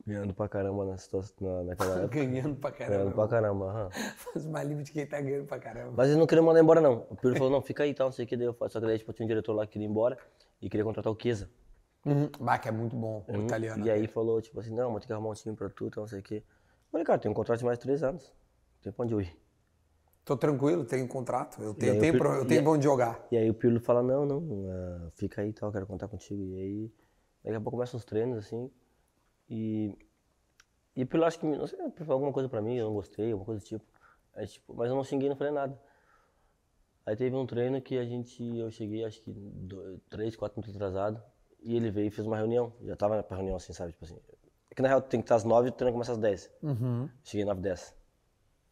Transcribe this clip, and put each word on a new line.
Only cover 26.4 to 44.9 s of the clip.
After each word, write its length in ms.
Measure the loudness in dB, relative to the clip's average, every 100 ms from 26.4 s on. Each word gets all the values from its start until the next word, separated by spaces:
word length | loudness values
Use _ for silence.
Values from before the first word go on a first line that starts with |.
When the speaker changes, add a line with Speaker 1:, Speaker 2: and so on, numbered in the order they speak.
Speaker 1:
E 120 | -8 -6
aí, 320 | -6 -6 -8 -12 _ _ _ _
daqui 120 | -6 -4
a 40 |
pouco 160 | -4 -4
começam 220 | -4 -6
os 60 | -4
treinos, 320 | -2 0 -2
assim, 320 | -6 -8 -10 -14 _ _ _ _ _ _ -10
e, 440 | -6 -4 -2 -4 -6 _ _ _ _ _ _ _ _ _ -6
e 60 |
o 40 | -2
Pirlo 200 | 2 2
acho 120 | 2
que, 60 |
me, 140 | -2 -2
não 80 | -4
sei, 100 | -8
Pirlo 140 | -10 -8 -2
falou 60 |
alguma 180 | 0 0
coisa 160 | -2 -2
pra 140 | -2
mim, 120 | -2 -2
eu 100 | -2
não 80 |
gostei, 380 | -4 -6 -4 -2
alguma 120 | -2
coisa 160 | -4 -8
do 60 | -8
tipo. 180 | -12 -12 _ -20 _ _
Aí, 120 | -12 -12
tipo, 280 | -12 -14
mas 140 | -4 -2
eu 80 | -2
não 80 |
xinguei, 240 | 0 0 0
não 80 | -2
falei 160 | -2
nada. 260 | -2 -4 -8 -20 _ _ _ _ _ _ _ _ _ _ _
Aí 100 | -6 -2
teve 200 | -2 -2
um 80 |
treino 360 | -2 -2 -2 -2
que 160 | -2 -4
a 60 | -2
gente, 360 | -6 -8 -10 -8 -6
eu 120 | -6
cheguei 340 | -6 -6 -4
acho 160 | -6 -8
que 80 | -14
do-, 680 | -14 -14 -12 -12 -12 -14 -16 -14
três, 260 | -6 -6 -4
quatro 220 | -6 -6
minutos 160 | -10
atrasado, 480 | -6 -4 -2 -4 -4 -12 _ _ _
e 160 | -4 0
ele 140 | 0
veio 160 | 0 -2
e 20 |
fez 160 | -2 -4
uma 100 | -2
reunião. 340 | 0 0 -2 -6
Já 140 | -12 -2
tava 260 | 0 0
pra 140 | -2 -6
reunião 200 | -4 -6
assim, 180 | -8
sabe? 180 | -10 -10
Tipo 140 | -10 -18
assim, 120 | -18 -20 -20 _ _ _
é 40 |
que 60 | 0
na 80 |
real 140 | 4